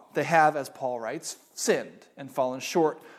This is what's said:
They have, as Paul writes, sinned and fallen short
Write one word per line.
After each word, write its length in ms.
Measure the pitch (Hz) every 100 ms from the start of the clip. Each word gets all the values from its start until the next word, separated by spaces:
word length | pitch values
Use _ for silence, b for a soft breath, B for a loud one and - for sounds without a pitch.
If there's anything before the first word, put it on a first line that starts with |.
| -
They 100 | -
have, 320 | 143 165 156 151
as 140 | 135
Paul 320 | - 131 123
writes, 360 | 113 156 - - _
sinned 520 | - - 160 107 - - -
and 160 | 135
fallen 300 | 147 127 127
short 400 | - 165 156 - B